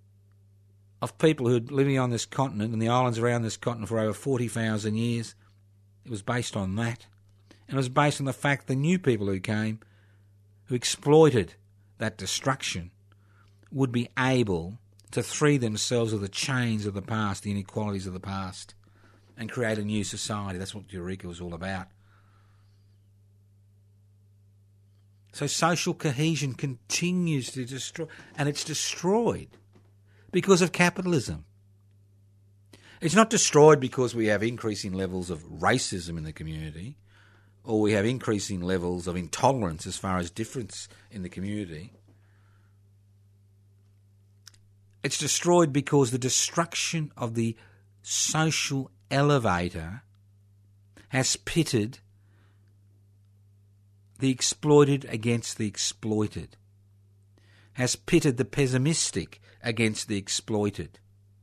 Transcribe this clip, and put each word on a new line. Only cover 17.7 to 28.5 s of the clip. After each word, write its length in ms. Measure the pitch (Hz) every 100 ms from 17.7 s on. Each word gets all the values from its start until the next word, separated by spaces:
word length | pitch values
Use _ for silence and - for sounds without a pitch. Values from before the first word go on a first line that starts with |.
| 107 104 98 95
of 60 |
the 60 | 90
past, 540 | 101 98 92 - - - - _ - - _ -
and 140 | 110
create 260 | - 113 110
a 60 |
new 200 | 104 107
society. 540 | 98 101 - 104 101 90
That's 160 | 95
what 180 | 104 90
Eureka 360 | 92 87 95 92
was 120 | 85
all 140 | 90
about. 340 | 85 95 95 90 _ _ _ _ _ _ _ _ _ _ _ _ _ _ _ _ _ _ _ _ _ _ _ _ _ _ _ _ _ _ _ _ _ _
So 140 | - 143
social 480 | - 165 175 -
cohesion 640 | 165 160 123 156 156 139 123
continues 960 | 139 127 - - 175 180 170 147 120
to 140 | 131 120
destroy, 420 | 131 - - 156 - - -
and 140 |
it's 140 | 147